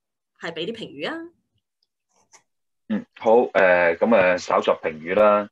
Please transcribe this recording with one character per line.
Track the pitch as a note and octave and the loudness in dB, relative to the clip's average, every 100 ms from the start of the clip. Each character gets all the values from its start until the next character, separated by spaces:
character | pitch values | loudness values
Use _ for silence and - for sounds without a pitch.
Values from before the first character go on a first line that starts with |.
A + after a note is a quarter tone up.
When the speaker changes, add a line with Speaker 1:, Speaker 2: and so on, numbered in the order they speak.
| _ _ _ _ | _ _ _ _
Speaker 1:
係 | F3+ | -12
畀 | E3 F3+ | -10 -10
啲 | |
評 | A3+ E3 | -10 -14
語 | C3+ F3+ | -12 -10
啊。 | D#4+ E4+ _ _ _ _ _ _ _ _ _ _ _ _ _ _ _ - | -10 -14 _ _ _ _ _ _ _ _ _ _ _ _ _ _ _ -10
Speaker 2:
嗯， | G#2 - _ | -8 -8 _
好， | A2+ A2+ - | 2 2 2
誒， | G2 F#2+ F2+ F2 E2 | 2 2 4 2 0
噉 | G#2+ A2+ | 2 2
啊， | F#2 F2+ | 2 0
稍 | - F#2 | -2 0
作 | - - | 0 -2
評 | E2+ | -4
語 | D#2 D#2+ G2 | -10 -4 2
啦。 | G#2 G#2 G#2 | 4 2 -2